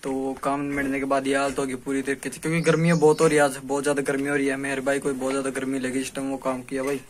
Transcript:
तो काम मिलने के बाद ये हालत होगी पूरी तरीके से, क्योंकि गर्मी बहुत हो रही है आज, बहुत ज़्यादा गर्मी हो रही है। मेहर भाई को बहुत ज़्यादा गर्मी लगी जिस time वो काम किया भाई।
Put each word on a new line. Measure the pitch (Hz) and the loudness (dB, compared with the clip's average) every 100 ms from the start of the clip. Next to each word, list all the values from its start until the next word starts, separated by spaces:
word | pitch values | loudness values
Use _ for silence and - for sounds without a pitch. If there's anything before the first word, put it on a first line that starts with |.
तो | 139 135 135 131 | -4 -2 -4 -2
काम | 139 139 | -2 -2
मिलने | 143 143 135 135 | -2 -2 -2 -2
के | 135 | 0
बाद | 135 135 | 0 2
ये | 135 | 0
हालत | 139 135 | 0 -2
होगी | 139 127 | -4 -4
पूरी | 139 135 | -2 -2
तरीके | 135 135 135 | -2 -4 -6
से, | - | -6
क्योंकि | 156 165 | -2 0
गर्मी | 160 156 170 | 2 4 4
बहुत | 165 151 151 | 6 6 6
हो | 165 | 6
रही | 147 | 6
है | |
आज, | 143 131 | 4 0
बहुत | 135 143 | -4 -2
ज़्यादा | 143 143 | 0 0
गर्मी | 139 135 139 | 0 -2 0
हो | 143 | 0
रही | 139 | 0
है। | 135 | -2
मेहर | 139 135 | -4 -2
भाई | 131 139 | 0 0
को | 143 | 0
बहुत | 131 131 | -2 -2
ज़्यादा | 139 135 | -2 -2
गर्मी | 131 131 135 | -4 -4 -2
लगी | 127 127 | -2 -2
जिस | 131 - | -4 -6
time | 135 | -6
वो | 135 | -4
काम | 135 127 | -4 -4
किया | 127 135 | -4 -4
भाई। | 135 139 | -2 -4